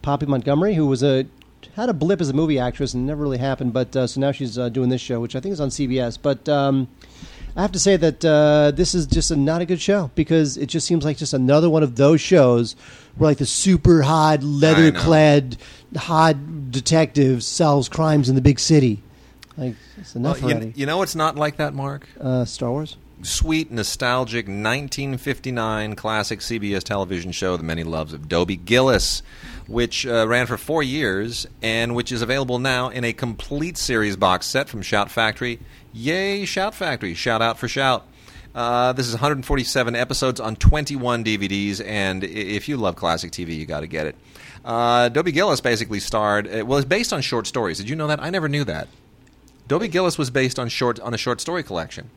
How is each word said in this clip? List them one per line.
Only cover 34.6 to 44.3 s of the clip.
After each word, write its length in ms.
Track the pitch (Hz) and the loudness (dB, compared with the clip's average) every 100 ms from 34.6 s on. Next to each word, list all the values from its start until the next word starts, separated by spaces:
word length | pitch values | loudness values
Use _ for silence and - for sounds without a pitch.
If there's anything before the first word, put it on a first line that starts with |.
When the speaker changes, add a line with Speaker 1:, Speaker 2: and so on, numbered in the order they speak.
| 131 | -4
Speaker 2:
from 120 | 113 | -8
Shout 300 | 92 104 101 | -2 -2 -2
Factory. 480 | - 110 104 123 113 - - - | -2 -2 -2 -8 -8 -14 -20 -20
Yay, 520 | 113 123 180 196 202 190 | -8 -4 -2 -2 -4 -6
Shout 280 | 190 196 | -4 -4
Factory! 400 | - 175 123 98 | -4 -6 -4 -6
Shout 300 | 85 127 113 | -4 -2 0
out 160 | 113 113 | 0 -2
for 80 | 120 | -6
Shout. 400 | - 135 120 - - - - - 123 | -2 0 0 -4 -20 -20 -20 -16 -6
Uh, 360 | 120 120 127 | -2 2 2
this 120 | 131 123 | 0 -4
is 60 | |
a 40 | 113 | -2
hundred 260 | 143 143 123 | -2 -2 -2
forty-seven 500 | 143 120 135 117 120 | -2 0 -2 -2 -2
episodes 440 | - 139 131 117 | -4 -2 -2 -2
on 160 | 110 107 | -6 4
twenty-one 680 | - 151 147 139 123 117 | 6 6 0 -4 -2 -2
D 160 | 110 104 | -2 -2
V 100 | 98 | -2
Ds, 320 | 98 101 98 | -2 -2 -4
and 420 | 101 107 98 92 | -6 -2 -2 -2
i-, 40 | 92 | -6
if 400 | 98 98 104 120 | -6 -6 -6 -4
you 80 | 143 | -2
love 200 | 101 87 | -2 -2
classic 340 | 85 82 85 | -2 -2 -6
T 120 | - | -10
V, 100 | 82 | -8
you 140 | 80 78 | -8 -8
gotta 180 | 76 80 | -8 -6
get 200 | 80 76 | -6 -6
it. 80 | - _ | -10 _